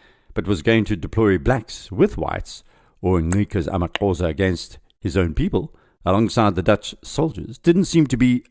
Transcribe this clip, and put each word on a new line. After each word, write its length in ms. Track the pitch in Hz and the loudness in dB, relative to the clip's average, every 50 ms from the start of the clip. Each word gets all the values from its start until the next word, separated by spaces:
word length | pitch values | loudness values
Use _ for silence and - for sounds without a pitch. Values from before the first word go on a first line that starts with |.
| _ _ _ _ _ _ - | _ _ _ _ _ _ -8
but 120 | - 85 | -6 -2
was 160 | 92 101 80 | -2 -2 0
going 220 | - 113 113 113 104 | 2 2 2 2 2
to 120 | 92 107 85 | 0 -2 -4
deploy 400 | 76 - - 113 113 104 95 85 | -4 -4 0 2 2 4 2 2
blacks 520 | 69 - 131 139 - - - - - - | 2 0 0 0 -2 -8 -14 -16 -14 -10
with 280 | 95 101 175 214 - - | 0 0 0 0 0 -4
whites, 460 | 78 - 50 50 - - - - - _ _ _ _ _ _ _ | -6 -6 -6 -6 -8 -10 -14 -18 -20 _ _ _ _ _ _ _
or 200 | - 92 92 87 | 0 0 2 2
Ncika's 460 | 80 82 87 104 101 - - 98 80 85 | 2 2 2 2 0 0 -2 -4 -4 -2
Amaxhosa 580 | 98 90 87 82 - - 104 101 90 78 90 | -2 -2 -4 -4 -2 -2 0 0 0 0 -2
against 520 | 82 76 69 98 95 87 82 - - - - _ _ _ _ | -4 -2 0 0 0 0 -2 -6 -12 -16 -20 _ _ _ _
his 160 | - 98 69 | -8 -2 0
own 180 | 98 90 85 76 | 0 0 0 0
people, 400 | - 151 202 - 98 156 - - _ _ _ _ _ - | -2 -2 0 -2 -4 -4 -6 -12 _ _ _ _ _ -2
alongside 500 | 92 92 104 117 101 - 123 110 104 90 | 0 2 2 2 2 2 2 2 2 0
the 60 | 90 | 0
Dutch 320 | 85 - 107 - - - - - | 2 2 0 0 -2 -10 -16 -16
soldiers, 560 | - - - - 156 160 - - - - 135 - | -16 -8 -4 -2 -2 -2 -2 -6 -12 -12 -14 0
didn't 280 | - 170 170 175 175 | 2 2 4 4 2
seem 220 | - - 165 151 127 | 2 4 2 2 2
to 100 | 131 113 | 2 2
be 260 | 127 127 123 123 - _ | 4 2 2 0 -2 _